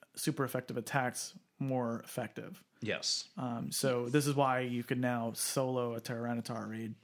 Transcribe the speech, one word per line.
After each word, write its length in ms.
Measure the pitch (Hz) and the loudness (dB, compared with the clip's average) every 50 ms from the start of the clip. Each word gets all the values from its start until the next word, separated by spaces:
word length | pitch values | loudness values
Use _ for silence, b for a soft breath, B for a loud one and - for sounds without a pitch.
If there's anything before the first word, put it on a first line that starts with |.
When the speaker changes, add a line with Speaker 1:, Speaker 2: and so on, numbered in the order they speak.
| - _ - | -20 _ -8
Speaker 1:
super 280 | - - 160 139 139 135 | -2 0 0 2 2 0
effective 320 | 123 - 123 123 - 123 | 0 0 -2 -2 -2 -4
attacks 580 | 123 107 - - 139 127 123 117 - - - - - _ _ _ - | -4 -2 0 2 2 2 2 0 -2 -6 -8 -10 -16 _ _ _ -4
more 420 | 139 135 131 127 120 117 117 113 - | -2 0 2 2 2 0 -2 -4 -6
effective. 600 | - - 127 117 107 - - - - 190 - - _ _ - | -6 -4 -4 -4 -4 -6 -10 -10 -10 -12 -16 -20 _ _ -6
Speaker 2:
Yes. 480 | - 107 92 - - - - - - - - 180 | -4 -2 -2 0 0 -2 -2 -2 -4 -6 -6 -4
Speaker 1:
Um, 320 | 127 123 120 117 - - | -4 -2 -2 -2 -4 -4
so 320 | - - - 135 123 123 123 | -2 0 2 2 2 2 2
Speaker 3:
Yes. 80 | 120 | 4
Speaker 1:
this 160 | 135 151 131 | 4 4 4
is 80 | 147 139 | 4 4
why 240 | 143 139 131 127 127 | 4 4 4 4 2
you 240 | 127 123 123 120 120 | 2 0 0 -2 0
could 160 | - 135 123 | 0 0 2
now 320 | 127 123 123 117 117 113 110 | 2 2 2 2 0 -2 -2
solo 640 | - - - - 139 131 127 127 123 120 120 117 | -2 -2 0 2 2 2 2 2 2 0 0 -2
a 40 | 117 | -4
Tyranitar 720 | - - 120 117 120 120 120 117 113 - 120 113 107 107 | -4 -4 -4 -2 -2 0 -2 -2 -2 -4 -4 -4 -4 -6
raid 240 | 110 113 113 107 113 - | -6 -6 -6 -6 -8 -10